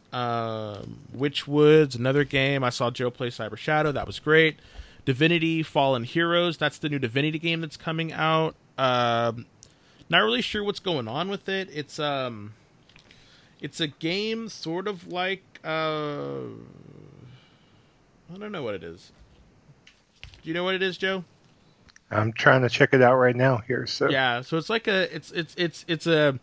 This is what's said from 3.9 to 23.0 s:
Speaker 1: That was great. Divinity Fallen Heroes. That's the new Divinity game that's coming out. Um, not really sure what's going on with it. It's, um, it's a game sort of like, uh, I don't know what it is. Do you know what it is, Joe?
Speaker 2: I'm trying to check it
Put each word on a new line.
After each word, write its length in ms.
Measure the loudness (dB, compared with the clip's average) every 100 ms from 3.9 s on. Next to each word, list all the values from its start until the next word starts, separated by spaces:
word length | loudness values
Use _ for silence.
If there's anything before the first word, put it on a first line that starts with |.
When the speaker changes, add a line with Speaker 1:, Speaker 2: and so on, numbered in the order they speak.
Speaker 1:
That 140 | -2 -6
was 140 | -6
great. 380 | 4 6 6 2 -10 -18 -18 -6
Divinity 600 | -2 2 4 4 2 0
Fallen 400 | 0 2 2 2
Heroes. 540 | 0 0 2 2 2 0
That's 200 | -2 -2
the 120 | -4
new 100 | -2
Divinity 400 | -2 0 0 -2
game 220 | -2 -2
that's 160 | -4 -8
coming 340 | -6 -4 -4
out. 440 | 0 2 2 2 -4 _ -2
Um, 720 | 0 2 2 2 0 -2 -10 _ -20 _ _ _ -2
not 100 | 2
really 220 | 2 0
sure 220 | -2 -4
what's 160 | -4 -4
going 280 | -2 -2 -2
on 220 | -4 -4
with 200 | -6 -4
it. 200 | -6 -4
It's, 260 | -8 -10 -6
um, 560 | -4 -2 -4 -8 -14 -18 _ _ _ -20 -20 -20 -20 -20 _ _
it's 180 | -12 -6
a 80 | -8
game 640 | -6 -4 -4 -4 -6 -8
sort 380 | -10 -8 -6 -6
of 200 | -8 -8
like, 360 | -6 -4 -6 -10 -14
uh, 760 | -6 -4 -2 -4 -6 -6 -8 -8 -10 -12 -18 -20 -20 -20 -20 -20 -20 -20 -20 _ _ _ _ _ _ _ -20
I 40 | -14
don't 140 | -10
know 120 | -8
what 120 | -6 -6
it 80 |
is. 280 | -10 -14 -18 _ -20 _ _ _ -20 _ _ _ _ _ -20 -16
Do 60 | -8
you 40 |
know 100 | -4
what 120 | -2 0
it 80 |
is, 140 | -2 -2
Joe? 260 | -2 -4 -6 _ _ _ _ _ _ _ _
Speaker 2:
I'm 220 | -2 -2
trying 300 | 2 4 4
to 80 | 4
check 240 | 4 4
it 80 | 6